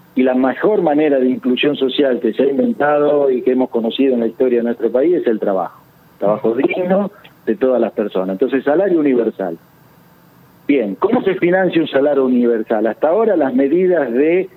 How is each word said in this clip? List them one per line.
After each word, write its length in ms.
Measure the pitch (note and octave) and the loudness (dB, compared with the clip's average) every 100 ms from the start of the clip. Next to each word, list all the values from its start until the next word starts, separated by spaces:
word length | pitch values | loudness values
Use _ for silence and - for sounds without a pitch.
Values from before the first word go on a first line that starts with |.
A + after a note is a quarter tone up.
| - | -6
y 80 | - | 0
la 120 | B2+ | 0
mejor 460 | B2+ C3 B2 F#3 G#3 | 2 0 0 0 2
manera 380 | E3+ D3 D#3 C3+ | 2 2 2 2
de 100 | B2+ | 0
inclusión 480 | B2 B2+ B2 D3 C#3 | 0 -2 0 0 0
social 440 | C3 C3+ C#3 A#2+ | -2 0 0 0
que 120 | A#2 | -2
se 120 | G#2+ | 0
ha 20 | C#3 | 0
inventado 840 | C3+ A#2+ A2+ C#3+ D3 D3 D3 C#3 | 0 -2 0 0 2 2 2 0
y 120 | B2 | 0
que 100 | B2 | 0
hemos 160 | B2+ B2+ | 0 0
conocido 460 | A#2 A2+ - C3+ | -2 -4 0 0
en 60 | B2 | 0
la 80 | A2+ | -2
historia 320 | - C3 A#2+ | -2 0 0
de 40 | |
nuestro 260 | A#2 A2+ A2+ | -2 -2 -2
país 260 | B2 D#3 F3 | 0 0 0
es 100 | A#2+ | 0
el 120 | G#2+ | -2
trabajo. 440 | G2+ F#2+ E2 - _ _ _ - | -2 -4 -4 -10 _ _ _ -4
Trabajo 360 | G2 G#2 A2 | -2 0 -2
digno 560 | A#2 - F#3 F3+ F#3+ G3 - - - - | 0 -2 -2 0 0 -2 -8 -20 -10 -6
de 100 | G#2 | -2
todas 220 | C3 B2 | 0 0
las 120 | A2+ | 0
personas. 420 | - G#2 F#2+ F#2 | -2 -4 -4 -4
Entonces, 300 | F#2+ B2+ C3 | -2 -2 -2
salario 340 | C#3 D#3 G3 E3+ | 0 0 0 0
universal. 600 | D3 B2 A2 - F#2 E2 _ _ _ - - _ _ - - _ - | 2 0 0 -4 -8 -10 _ _ _ -20 -20 _ _ -20 -20 _ -2
Bien, 280 | C#3 G#2+ | 0 0
¿cómo 280 | F#2+ G3 A#3+ | -2 0 0
se 120 | F#3+ | 0
financia 480 | F3+ E3+ F#3 F#3 E3 | 0 0 2 2 0
un 60 | D3+ | 0
salario 360 | C3+ C#3+ C#3 | 0 2 2
universal? 640 | C3 B2 A#2+ A2+ G#2+ A2 A2 | 2 2 2 0 -2 -2 -2
Hasta 220 | - D3 | -2 0
ahora 280 | F#3+ A3 F3 | 2 2 2
las 160 | C3+ | 0
medidas 580 | B2+ C#3 E3+ F#3 E3+ C3 | 0 2 2 2 2 0
de 360 | A#2+ D#3 F3+ F#3+ | 0 2 0 -2